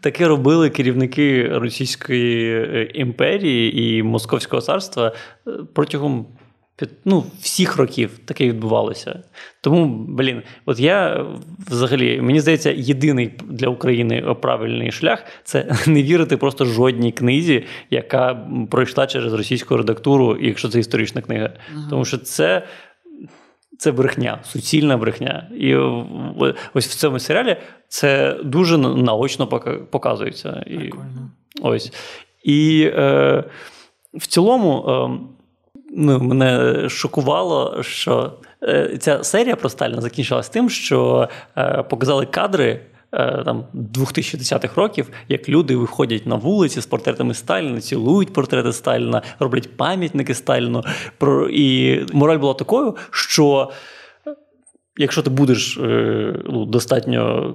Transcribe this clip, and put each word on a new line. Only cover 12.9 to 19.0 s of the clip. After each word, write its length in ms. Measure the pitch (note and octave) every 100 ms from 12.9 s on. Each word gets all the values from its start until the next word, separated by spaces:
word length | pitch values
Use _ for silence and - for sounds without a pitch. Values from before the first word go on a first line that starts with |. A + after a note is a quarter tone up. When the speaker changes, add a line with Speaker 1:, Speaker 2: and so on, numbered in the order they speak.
| C3+ D3+ C3 A#2 - -
Speaker 1:
для 180 | B2 B2+
України 680 | B2 B2+ A#2+ A#2 A#2+ - A#2+
правильний 500 | B2+ A#2+ A2+ A#2 A#2
шлях — 320 | - - A#3 - -
це 320 | - C#3 C3 A#2
<laughs> 100 | -
не 160 | D3+
вірити 340 | C#3 F3 E3 -
просто 280 | C#3 C3 B2+
жодній 460 | A2+ B2+ A#2 A#2+
книзі, 540 | A2+ B2 C3+ E3+ C3 - - -
яка 580 | B2 A2+ C3+ B2+ B2 A2 B2+ A#2
пройшла 360 | A#2+ B2+ -